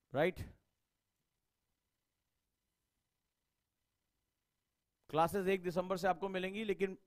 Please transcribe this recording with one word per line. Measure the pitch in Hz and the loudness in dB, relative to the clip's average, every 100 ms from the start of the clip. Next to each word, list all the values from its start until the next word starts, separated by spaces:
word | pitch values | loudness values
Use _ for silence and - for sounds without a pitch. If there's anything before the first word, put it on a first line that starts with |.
| _ | _
राइट? | 127 170 180 - - _ _ _ _ _ _ _ _ _ _ _ _ _ _ _ _ _ _ _ _ _ _ _ _ _ _ _ _ _ _ _ _ _ _ _ _ _ _ _ _ _ _ _ _ - | 0 0 0 -10 -16 _ _ _ _ _ _ _ _ _ _ _ _ _ _ _ _ _ _ _ _ _ _ _ _ _ _ _ _ _ _ _ _ _ _ _ _ _ _ _ _ _ _ _ _ -2
क्लासेस | 147 165 196 185 | 2 2 2 0
एक | 196 | 0
दिसंबर | 175 170 180 190 | 0 -2 0 0
से | 190 | 0
आपको | 170 196 | 0 -2
मिलेंगी, | 185 185 202 | -2 -4 -4
लेकिन | 220 185 190 190 | -2 0 -2 -2